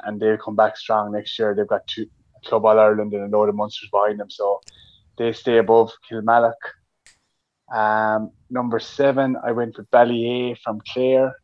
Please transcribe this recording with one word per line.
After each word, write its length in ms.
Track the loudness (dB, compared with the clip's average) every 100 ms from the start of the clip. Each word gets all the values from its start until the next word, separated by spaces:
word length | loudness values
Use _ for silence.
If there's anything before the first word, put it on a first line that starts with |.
and 140 | -10 -4
they'll 200 | -2 -2
come 180 | -2 0
back 200 | 0 0
strong 360 | -4 -2 -2
next 260 | -6 -8 -4
year. 160 | -2
They've 120 | -2 -2
got 200 | -4 -6
two 200 | -12 -14 _ _ _
Club 200 | -4 0
All-Ireland 480 | 4 6 6 2 -2
and 200 | -6 -2
a 40 | 0
load 120 | 0
of 60 |
Munsters 360 | 0 -6 -10 -6
behind 280 | -2 -2 -2
them, 100 | -10
so 300 | -6 -4 -4 -8 -20 _ _ _ -8
they 140 | -6
stay 260 | -4 0 2
above 320 | 4 4 4 -2 -14
Kilmallock. 440 | -6 2 2 2 -2 -14 -18 _ _ _ _ _ _ _ _ -8
Um, 580 | -2 0 0 0 -2 -4 _ -10
number 280 | -6 -4 -4
seven, 560 | -6 0 0 2 0 -2
I 80 | -4
went 240 | -4 -4 -8
with 140 | 2
Ballyea 640 | 4 6 2 -2 -2 -4 -6
from 160 | -8 -10 -8
Clare. 440 | -2 2 2 2 -2